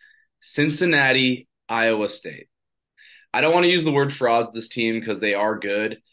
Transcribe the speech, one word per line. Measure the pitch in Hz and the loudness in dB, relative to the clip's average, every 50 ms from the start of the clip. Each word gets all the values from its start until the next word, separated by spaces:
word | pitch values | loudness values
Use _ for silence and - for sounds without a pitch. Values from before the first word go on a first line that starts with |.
| _ _ _ _ _ _ _ _ - | _ _ _ _ _ _ _ _ -18
Cincinnati, | - - 147 147 160 151 156 180 175 160 143 139 131 127 135 131 127 123 120 - _ _ _ _ | -8 -2 0 0 0 2 0 0 2 2 2 2 2 2 2 2 2 0 -2 -6 _ _ _ _
Iowa | - 113 113 113 113 110 107 107 101 | -6 -2 0 2 2 2 0 -2 -4
State. | - - - 80 76 - - - _ _ _ _ _ _ _ _ _ _ - - - - _ _ - | -6 -10 -14 -16 -16 -16 -18 -20 _ _ _ _ _ _ _ _ _ _ -20 -20 -20 -20 _ _ -2
I | 123 | 0
don't | 143 160 165 | 2 4 4
wanna | 175 175 175 | 4 4 4
use | 180 175 160 | 2 2 2
the | 156 | 2
word | 143 143 143 139 - | 2 2 2 0 0
frauds | - 131 117 117 120 113 113 - | 0 0 2 2 2 2 0 -4
this | 113 110 - | -12 -12 -10
team | - 123 113 113 113 113 | -6 -2 -2 -2 -2 -2
'cause | 110 113 104 92 | -4 -4 -4 -2
they | 107 104 101 | -2 -2 0
are | 101 104 107 107 101 | 0 0 0 -2 -2
good, | 101 101 101 104 107 110 107 - _ _ | -4 -4 -2 -2 -2 -4 -6 -10 _ _